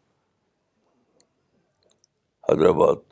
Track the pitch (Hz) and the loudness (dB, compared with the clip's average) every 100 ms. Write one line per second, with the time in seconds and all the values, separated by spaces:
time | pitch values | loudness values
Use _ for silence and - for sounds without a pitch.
0 | _ _ _ _ _ _ _ _ _ _ | _ _ _ _ _ _ _ _ _ _
1 | _ _ _ _ _ _ _ _ _ _ | _ _ _ _ _ _ _ _ _ _
2 | _ _ _ _ - 78 85 80 82 71 | _ _ _ _ -4 0 0 2 0 -2
3 | _ | _